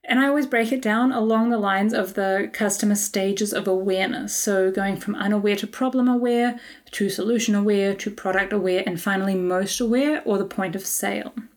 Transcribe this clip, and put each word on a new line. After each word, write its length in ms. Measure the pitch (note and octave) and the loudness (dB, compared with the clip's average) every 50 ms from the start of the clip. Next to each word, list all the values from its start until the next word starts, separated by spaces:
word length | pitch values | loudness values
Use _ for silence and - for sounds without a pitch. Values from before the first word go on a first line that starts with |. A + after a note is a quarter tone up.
| - | -2
And 160 | - A#3+ B3+ | 0 2 2
I 80 | C4+ C#4 | 4 4
always 180 | C#4+ D4 C#4 | 4 2 0
break 240 | C4 - A#3 A3+ A3+ | 2 2 0 2 2
it 100 | C4 C4 | 0 0
down 300 | - A3 G#3+ A3+ B3 C4 | 0 0 2 4 2 2
along 400 | B3+ A#3 A3 A3 A3 A3 A3+ A#3+ | 2 2 2 2 4 4 4 2
the 80 | A#3+ A3 | 2 2
lines 340 | G3+ G3 F#3+ F#3+ G3+ G#3+ A3+ | 2 2 2 2 2 2 2
of 220 | A3 F#3+ F#3 F#3+ | 0 -2 -2 -2
the 340 | - G3 F#3+ F#3+ G3 G3+ G#3+ | -2 0 0 0 0 -2 -4
customer 440 | - - A3 G3+ G3+ - - G#3 G#3 | -2 -2 -2 -2 0 0 2 2 2
stages 580 | G3+ - - - G3+ F#3+ G3 G3 G3 G#3+ G3+ - | 2 0 -2 -2 -2 0 0 0 -2 -2 -2 -2
of 140 | - G3 | -2 0
awareness. 680 | G3+ F#3 F#3 F#3+ G3 F#3+ F#3 F#3+ F#3+ - - - G#3 - | 0 0 0 0 0 0 0 0 -2 -4 -6 -6 -6 -4
So 380 | - - A3 G3+ F#3+ F#3+ F#3+ | -2 -2 0 2 2 2 2
going 260 | F#3+ G3+ G3 G3 F#3+ | 0 0 -2 -2 -4
from 160 | - - - G#3 | -4 -4 -6 -6
unaware 440 | - G3 G3+ G#3+ G#3 G3+ G#3 G3+ | -2 0 0 0 2 2 0 0
to 100 | G3+ - | 0 -4
problem 400 | G#3 - - C4 C4 B3+ C4 B3 | -8 -4 -2 -2 0 2 2 2
aware, 520 | B3 B3 A#3+ A#3+ A#3+ A#3+ A#3+ A#3+ B3 A#3+ - - - - - _ - - | 4 2 2 2 2 2 2 2 0 0 -4 -14 -20 -20 -20 _ -14 -4
to 140 | - G#3 | -2 -2
solution 460 | G3 F#3+ - F#3+ G#3+ A#3+ A3 A3 - G#3 | -2 -2 -2 -2 0 0 0 2 2 2
aware, 400 | G3+ G3+ G#3+ G#3 G3+ G3 G3 G3 | 2 4 2 2 2 2 0 -2
to 160 | G3 - G#3+ | -2 -6 -8
product 420 | G#3 - - F#3+ F#3 F#3+ G3 F#3+ | -8 -6 -4 -2 0 0 0 0
aware, 300 | G#3+ G#3 F3+ F#3 F3+ F#3 F#3+ | 0 0 2 2 0 0 0
and 120 | F3+ F3+ E3+ | -2 -4 -2
finally 360 | - G3+ G3 F#3+ F#3+ G3 F#3+ | -2 -2 0 0 0 0 0
most 440 | F#3 F3+ F3+ F3+ F#3 G3 G3 - - | 0 0 0 0 0 0 -2 -2 -2
aware, 440 | B3 A3+ A#3 B3+ C#4 D4 D4+ - - | 0 2 2 2 2 2 0 -2 0
or 140 | - G3+ G3 | 0 0 0
the 60 | F#3+ | 0
point 300 | G3 - - F#3+ F#3 D#3+ | -2 -4 -4 -4 -4 -4
of 120 | F#3+ F#3+ | -6 -6
sale. 480 | - - - - G3+ G3 - - - - A#3 G#3+ - _ | -6 -6 -4 -2 -2 -4 -4 -8 -8 -12 -12 -14 -14 _